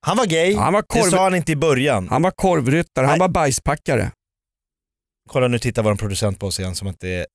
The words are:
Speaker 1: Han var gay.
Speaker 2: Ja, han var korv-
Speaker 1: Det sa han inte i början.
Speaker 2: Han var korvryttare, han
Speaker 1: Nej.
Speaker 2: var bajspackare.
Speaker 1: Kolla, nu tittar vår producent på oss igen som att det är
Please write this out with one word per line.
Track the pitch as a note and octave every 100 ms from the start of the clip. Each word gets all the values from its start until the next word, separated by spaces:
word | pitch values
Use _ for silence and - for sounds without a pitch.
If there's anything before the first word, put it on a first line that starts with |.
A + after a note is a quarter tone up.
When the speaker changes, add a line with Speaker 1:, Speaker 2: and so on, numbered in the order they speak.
| -
Speaker 1:
Han | G#3
var | A3+
gay. | D#3+ F3
Speaker 2:
Ja, | G#3
han | C#3+
var | G3+
korv- | - A#3+
Speaker 1:
Det | G3+
sa | F#3
han | F#3+
inte | F#3 E3
i | D3+
början. | D#3+ C3 C#3+ A2+ F#2
Speaker 2:
Han | B2
var | F3+
korvryttare, | - F#3+ E3 B2 D#3 E3+ - C3
han |
Speaker 1:
Nej. | D#3+
Speaker 2:
var | F#3
bajspackare. | F3 D#3 - - D3+ - B2+ - - _ _ _ _ _ _ _ _ _ _ _
Speaker 1:
Kolla, | C3+ B2+
nu | A#2+
tittar | B2 A#2
vår | G#2+
producent | G2+ G#2+ G2 G#2+ F#2+
på | G2
oss | -
igen | F#2
som | F2+ G2
att | F2
det | F#2
är | F2+ E2+